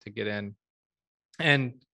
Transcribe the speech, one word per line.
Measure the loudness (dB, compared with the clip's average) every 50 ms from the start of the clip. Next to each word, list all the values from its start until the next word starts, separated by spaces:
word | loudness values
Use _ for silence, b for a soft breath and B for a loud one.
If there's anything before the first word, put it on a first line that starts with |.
| -16
to | -12
get | -8 -6 -4
in. | -4 -4 -4 -6 -8 -10 -14 _ _ _ _ _ _ _ _ _ _ _ _ _ _ -8 0
And, | 4 4 4 4 2 -2 -6 -10 -18 _